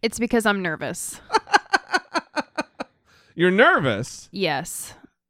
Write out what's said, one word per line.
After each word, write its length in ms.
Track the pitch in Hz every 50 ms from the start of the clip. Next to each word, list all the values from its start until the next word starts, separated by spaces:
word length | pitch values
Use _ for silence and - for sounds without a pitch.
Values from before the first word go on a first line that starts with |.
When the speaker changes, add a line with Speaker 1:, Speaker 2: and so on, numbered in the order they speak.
Speaker 1:
It's 180 | - 226 - -
because 260 | 226 240 - 233 214
I'm 160 | 226 202 196
nervous. 580 | 185 175 156 - - 131 - - - - - - - - - 453 - - - 831 - - - - - - - - - _ -
Speaker 2:
<laughs> 1200 | 330 - _ _ - - _ _ - 196 _ _ _ - _ _ _ _ _ _ _ _ _ _
You're 160 | - 165 180
nervous? 800 | 185 196 254 330 370 294 175 131 110 98 123 - - - - -
Speaker 1:
Yes. 640 | - 196 190 165 147 135 160 - - - - - - - _ - _ _ _ _